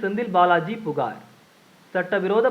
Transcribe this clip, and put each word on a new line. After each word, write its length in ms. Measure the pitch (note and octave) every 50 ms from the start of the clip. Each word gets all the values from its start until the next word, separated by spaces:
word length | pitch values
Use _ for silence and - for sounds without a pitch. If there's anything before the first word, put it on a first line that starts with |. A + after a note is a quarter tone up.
செந்தில் 300 | - G3 G3+ A3+ A#3+ G#3+ F3+
பாலாஜி 400 | F3+ F3 F3+ F3 E3+ D#3+ F3+ A#3 A3 -
புகார். 320 | D#3 C#3+ D3+ B2+ - - - - - - _ _ _ _ _ _ _ _ _ _ _ -
சட்டவிரோத 540 | F#3 F3 F3+ G#3 G3 F#3 F#3 G3+ A3 A#3 B3+